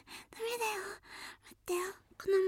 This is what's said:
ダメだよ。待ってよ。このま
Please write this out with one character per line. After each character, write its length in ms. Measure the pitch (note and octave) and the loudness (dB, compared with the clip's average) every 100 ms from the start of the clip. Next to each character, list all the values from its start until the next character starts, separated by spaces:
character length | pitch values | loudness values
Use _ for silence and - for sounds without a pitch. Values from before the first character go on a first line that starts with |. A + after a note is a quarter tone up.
| - - - | -14 -16 -14
ダ 80 | - | -6
メ 160 | A4+ A#4+ | -4 0
だ 80 | A4 | 0
よ。 160 | G#4 G4 G4+ - - - - | -2 -4 -8 -14 -14 -14 -14
待 120 | - - | -20 -12
っ 20 | - | -2
て 80 | F4 | 0
よ。 180 | F#4 G4 _ - | 0 -6 _ -8
こ 120 | - | 4
の 80 | |
ま 60 | G4 | 6